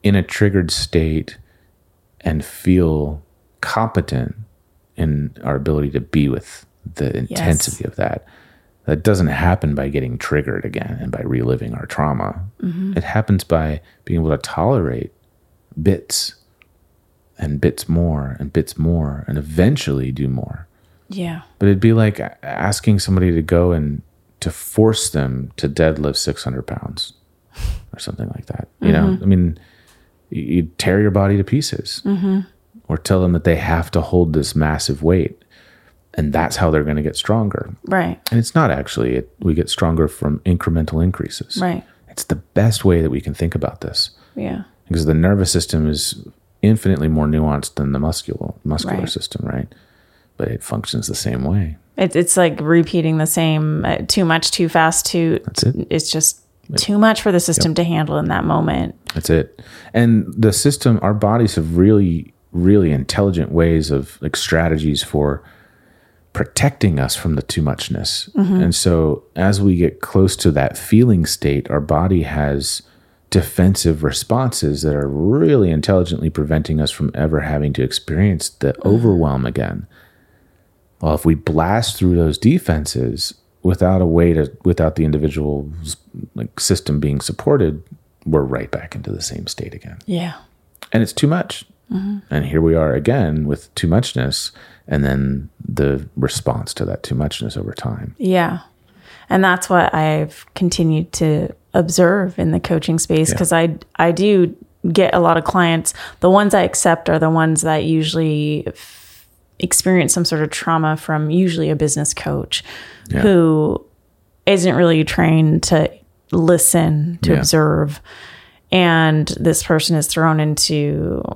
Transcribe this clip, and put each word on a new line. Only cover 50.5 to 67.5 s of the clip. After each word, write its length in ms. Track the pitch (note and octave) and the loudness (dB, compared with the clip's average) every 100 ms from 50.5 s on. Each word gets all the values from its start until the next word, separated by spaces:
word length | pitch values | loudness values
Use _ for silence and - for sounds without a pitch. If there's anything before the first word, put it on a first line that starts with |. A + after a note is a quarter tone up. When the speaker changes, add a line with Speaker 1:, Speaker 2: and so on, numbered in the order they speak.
| A1 | -6
Speaker 1:
functions 440 | - A1 A1 A#1+ - | -6 -6 -4 -6 -6
the 80 | - | -6
same 280 | - B1 | -4 -4
way. 320 | C2+ G2+ E2 D#2 _ - | -2 -2 -2 -8 _ -2
Speaker 2:
It, 180 | - E3 | 0 0
it's 220 | F3 - | 2 2
like 220 | E3+ - | 2 0
repeating 560 | D3+ E3+ D#3 F3 D#3+ D#3 | 2 2 4 0 0 0
the 80 | D#3+ | 0
same, 560 | - E3 D#3 D#3 D3+ | 0 0 0 0 -2
uh, 140 | - - - | -2 -4 -2
too 160 | - E3 | 0 2
much, 260 | E3 E3 | 2 0
too 180 | - E3 | -2 0
fast, 360 | E3 D#3+ D#3+ - | 2 2 0 -2
too, 340 | F3 E3 - - | -2 0 -2 -4
Speaker 1:
That's 180 | - | -2
it. 240 | - C3 - | 0 0 -2
Speaker 2:
it's 220 | D#3+ - | -4 -2
just 300 | D#3+ - - _ _ - | -2 -2 -2 _ _ -6
Speaker 1:
Yep. 80 | D3 | -4
Speaker 2:
too 180 | - G3+ | 0 4
much 240 | A3 G#3+ | 4 4
for 100 | G#3+ | 2
the 80 | F3 | 2
system 320 | F3 E3 E3 | 2 0 0
Speaker 1:
Yep. 40 | D#3+ | 0
Speaker 2:
to 60 | |
handle 340 | E3+ D#3+ D#3 D3 | 0 0 0 -2
in 60 | D3+ | -2
that 140 | - D#3 | -2 0
moment. 500 | D#3 D#3 C3+ - - - | 0 0 -2 -4 -8 -8
Speaker 1:
That's 160 | D#2+ - | -6 0
it. 320 | E2 C#2+ - - - - | 0 0 -10 -20 -20 -4
And 320 | A2+ A#2 A2+ - D2 | 2 4 4 2 2
the 160 | A2 | 2
system, 460 | G2 C#3+ C#3 B2+ A2+ | 4 0 2 2 2
our 120 | G2 | 2
bodies 420 | G#2 G#2 A#2 A2 - | 2 2 2 2 0
have 220 | D#2+ E2+ | 0 4
really, 560 | G2 G#2+ F#2+ E2 - _ _ | 6 6 4 0 -6 _ _
really 380 | E2+ F2+ G#2 F2 | 0 4 6 4
intelligent 600 | C#2+ C2 - G2+ E2+ D2+ | 0 -2 0 0 0 0
ways 400 | E2 E2 E2 D2 | 2 4 2 0
of, 260 | C#2 C#2 - | -2 -4 -10
like, 140 | C#2+ - | -8 -6
strategies 680 | - E2 E2 D#2 D#2 C#2+ | -2 0 2 0 0 -2
for 380 | - D2+ D2 C#2 - _ _ _ _ _ _ _ _ | -2 -2 0 -2 -10 _ _ _ _ _ _ _ _
protecting 680 | - - - C#3 - G#2 D2 | -6 -4 0 0 2 0 0
us 160 | C2+ - | -2 -4
from 200 | F2 D2 | -2 -4
the 60 | |
too 200 | - | -4